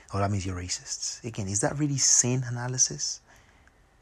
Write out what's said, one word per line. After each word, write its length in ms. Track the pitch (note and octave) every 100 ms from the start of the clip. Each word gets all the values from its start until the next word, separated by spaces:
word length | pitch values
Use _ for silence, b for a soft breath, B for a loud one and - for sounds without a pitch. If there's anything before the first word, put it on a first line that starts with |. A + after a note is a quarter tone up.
| B
oh, 40 | G2
that 120 | G2+
means 160 | G2+ F#2
you're 100 | F2+
racists." 640 | F2+ - - - - -
Again, 240 | A#2 G#2+ F#2+
is 140 | G#2
that 180 | D3 C#3
really 200 | D3 C#3
sane 440 | - - B2 B2+ B2
analysis? 720 | A#2+ B2 B2+ - D3 - - - b b b b b _ _